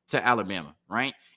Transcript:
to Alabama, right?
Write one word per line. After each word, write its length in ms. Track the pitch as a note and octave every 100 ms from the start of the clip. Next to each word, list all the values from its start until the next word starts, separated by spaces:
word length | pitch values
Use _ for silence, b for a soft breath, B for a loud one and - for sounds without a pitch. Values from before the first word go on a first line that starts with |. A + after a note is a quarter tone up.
| -
to 180 | C3+
Alabama, 520 | G#2 A#2+ F#2+ F#2+ D2+ D#2 _
right? 280 | G#2+ C3+ - b